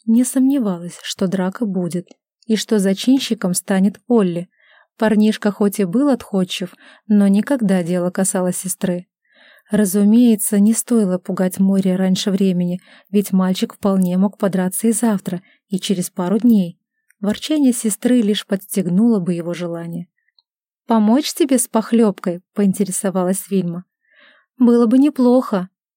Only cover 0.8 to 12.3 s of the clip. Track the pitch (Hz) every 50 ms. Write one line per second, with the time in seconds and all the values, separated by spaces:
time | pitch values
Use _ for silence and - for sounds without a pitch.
0.8 | 170 175 - - - - - - 196 185 180 190 185 185 185 - 247 208 185 185
1.8 | 180 170 165 175 180 - _ _ _ _ _ _ _ - 220 196 - - 226 214
2.8 | 190 196 196 196 - - 262 277 - - 233 - - 185 180 - - - 196 190
3.8 | 190 208 196 - _ - 247 233 202 180 170 175 180 - _ _ _ _ _ _
4.8 | _ _ _ - 226 214 220 208 214 214 208 - - 214 196 - 208 202 202 -
5.8 | 202 175 170 240 285 294 262 - - - - 190 185 180 - - 185 180 - -
6.8 | _ - - _ _ - 214 208 202 202 196 202 214 - 285 262 226 185 196 185
7.8 | 175 160 180 180 175 180 180 - 190 190 - 196 180 180 180 - - 185 - -
8.8 | - 185 175 180 180 _ _ _ _ _ _ _ _ - - _ _ _ - 208
9.8 | 214 185 175 208 202 202 214 233 247 240 220 202 - - 214 202 196 214 226 -
10.8 | - - 240 226 214 180 185 180 - - 185 - 190 185 180 - 190 196 196 196
11.8 | 190 190 185 185 190 185 185 185 - 208